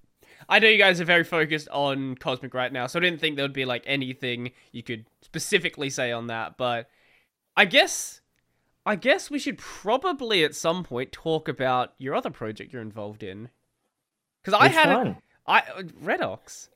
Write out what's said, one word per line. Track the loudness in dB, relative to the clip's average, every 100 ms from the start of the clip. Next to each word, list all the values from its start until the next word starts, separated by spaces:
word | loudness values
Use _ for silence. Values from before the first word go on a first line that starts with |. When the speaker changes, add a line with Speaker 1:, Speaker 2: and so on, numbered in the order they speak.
| _ _ _ -14 2
Speaker 1:
I | 6
know | 6
you | 6
guys | 6 4
are | 4
very | 4
focused | 4 0 0 -2 -4
on | -2 -2 -2 -6 -6
Cosmic | -6 -6 -6
right | -4 -4
now, | -4 -4
so | 0
I |
didn't | 0 0
think | -2 -2
there |
would | -4
be, | -2 -2
like, | -4 -2
anything | -4 -4 -6 -6 -6 -8 _ _
you | -16
could | -10 -12 -12 _
specifically | _ -10 -2 -2 -2 -6 -8
say | -4 -4
on | -4 -6
that, | -8 -8 -6
but | -4 -4 -8 _ _ _ _ _ _ 4
I | 6
guess, | 6 4 0 -10 -14 _ _ _ _ _ _ -4
I | -2
guess | 2 0 0
we | -6
should | -6 -8
probably | -12 -10 -2 0 0 -4 0 2
at | 2 0
some | -2 -2
point | -4 -6 -6
talk | -6 -2 -2 -2
about | -4 0 0 -2 -6
your | -6 -4
other | -6
project | -8 -10 -10 -12
you're | -14
involved | -14 -12 -12 -12
in. | -14 -14 -16 _ _ _ _ _ _ _ _ _
'Cause | 0
I | 6 6
Speaker 2:
Which |
Speaker 1:
had | 6 4
a | 4
Speaker 2:
one? | 0 -4 _ _ 2
Speaker 1:
I, | 2
uh, | 2 -8 -14 -12
Redox. | -6 -4 -4 -8 -14 -20 -20